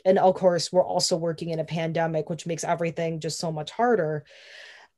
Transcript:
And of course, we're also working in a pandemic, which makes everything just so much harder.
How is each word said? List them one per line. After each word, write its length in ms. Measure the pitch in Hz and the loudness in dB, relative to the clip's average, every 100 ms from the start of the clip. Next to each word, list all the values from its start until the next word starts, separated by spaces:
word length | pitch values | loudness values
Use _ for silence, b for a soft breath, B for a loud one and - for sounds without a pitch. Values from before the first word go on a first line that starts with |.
And 140 | 190 190 | 2 6
of 160 | 190 | 4
course, 380 | 185 180 170 - | 4 2 2 2
we're 120 | 185 | 0
also 320 | - 180 - 175 | 2 0 0 0
working 340 | 170 160 170 | -2 -4 -4
in 100 | 160 | -4
a 40 | |
pandemic, 640 | 156 160 165 165 165 165 151 | -4 -4 -2 0 0 0 -4
which 160 | 165 | -6
makes 200 | 170 160 | -6 -4
everything 560 | 160 170 170 160 165 165 | -2 -2 -2 -2 -4 -4
just 180 | 160 - | -6 -6
so 140 | 170 | -6
much 180 | 156 151 | -6 -6
harder. 540 | - 247 220 156 151 - B B B B B B | 0 2 2 0 -4 -8 B B B B B B